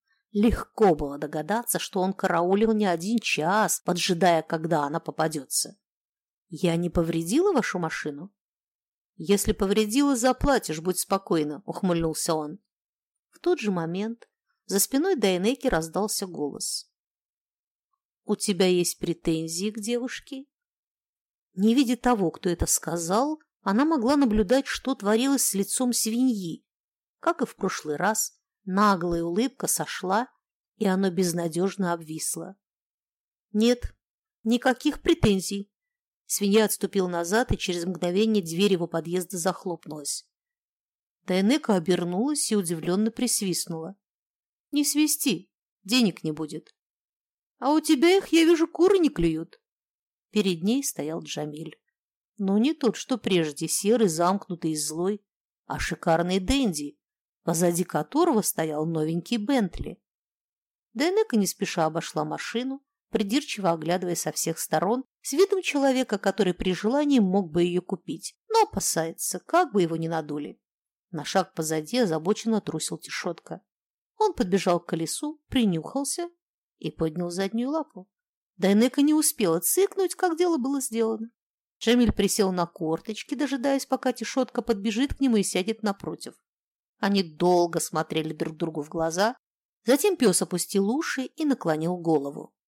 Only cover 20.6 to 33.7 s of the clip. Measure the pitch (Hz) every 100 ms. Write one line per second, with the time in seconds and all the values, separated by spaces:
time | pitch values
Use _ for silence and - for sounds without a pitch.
20.6 | _ _ _ _ _ _ _ _ _ 185
21.6 | 214 247 240 247 247 226 165 - 180 170
22.6 | 165 - - 170 165 208 285 311 _ _
23.6 | 196 214 302 311 226 285 262 214 190 262
24.6 | - - 254 269 202 226 269 269 - 196
25.6 | 196 - 247 226 220 240 262 208 175 -
26.6 | _ _ _ _ _ _ - - 233 -
27.6 | 185 - 151 147 185 220 - _ _ _
28.6 | 190 190 208 185 175 170 170 180 254 -
29.6 | - - 151 - 180 202 262 _ _ _
30.6 | _ - 196 185 190 175 180 170 170 165
31.6 | 190 202 180 170 156 156 - 165 180 196
32.6 | _ _ _ _ _ _ _ _ _ 208
33.6 | 233